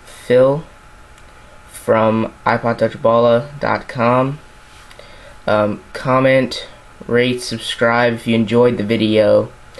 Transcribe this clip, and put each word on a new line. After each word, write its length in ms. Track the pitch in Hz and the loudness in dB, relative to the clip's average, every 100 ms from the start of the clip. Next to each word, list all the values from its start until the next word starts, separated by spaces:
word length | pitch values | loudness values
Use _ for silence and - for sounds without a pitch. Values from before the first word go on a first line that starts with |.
| - | -20
Phil 580 | - - 123 131 143 - - - - - - - - - - - | -10 0 4 4 0 -8 -20 -20 -20 -20 -20 -20 -20 -20 -20 -20
from 680 | - - 110 110 110 110 - - | -8 0 2 2 0 -4 -4 -4
iPod 320 | 117 120 113 | -2 -2 -2
touch 160 | 113 | -2
balla 560 | - 113 117 120 117 - - | 0 0 2 4 2 -2 -8
dot 280 | 110 104 - | -4 -4 -6
com. 520 | 131 117 127 135 147 - - - - - - - - - - - | -4 0 0 -2 -6 -16 -20 -20 -20 -20 -20 -20 -20 -20 -10 -2
Um, 360 | 107 104 - - | 0 0 -4 -12
comment, 760 | - 139 131 131 131 123 - - - - - - | -8 -2 2 2 2 0 -6 -14 -20 -20 -16 -2
rate, 340 | 120 127 123 | 0 0 -4
subscribe 720 | - 113 - - 117 117 120 | -6 -10 -8 -2 0 2 0
if 140 | 117 120 | -2 -2
you 80 | 113 | 0
enjoyed 420 | 104 117 123 101 | 2 2 2 0
the 60 | |
video. 680 | 104 113 107 110 104 107 107 - - | -2 0 0 2 4 2 0 -10 -20